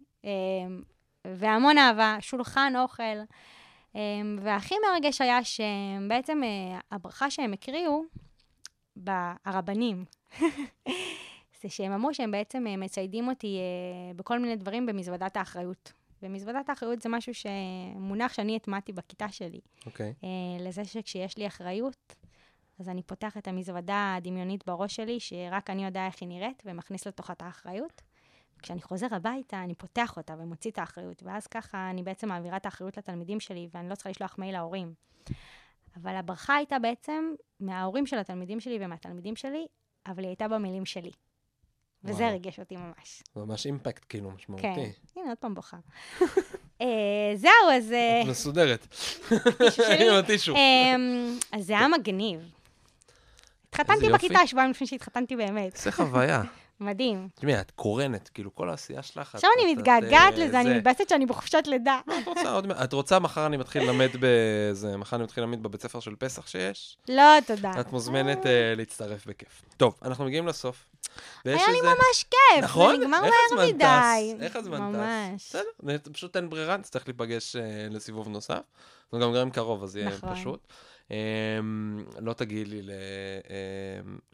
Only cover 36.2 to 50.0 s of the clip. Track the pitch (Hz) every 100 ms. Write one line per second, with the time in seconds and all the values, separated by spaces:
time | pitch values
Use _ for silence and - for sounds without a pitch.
36.2 | 175 185 - 285 294 277 226 233 - 311
37.2 | 320 302 _ - 196 185 185 220 277 254
38.2 | 190 180 180 220 247 226 190 165 180 175
39.2 | 180 220 269 294 320 _ _ _ - 180
40.2 | 190 180 214 220 196 185 190 190 175 -
41.2 | _ _ _ _ _ _ _ _ 190 196
42.2 | 233 196 180 - - 180 175 165 - -
43.2 | - - 107 110 143 139 139 - _ 110
44.2 | 101 95 - 190 196 180 117 95 _ 349
45.2 | 339 233 240 185 - 175 - - - -
46.2 | 349 - - - - - 247 226 202 208
47.2 | 208 208 262 453 381 262 220 240 233 233
48.2 | 226 123 147 151 156 117 - - - -
49.2 | - 220 240 233 240 - 226 208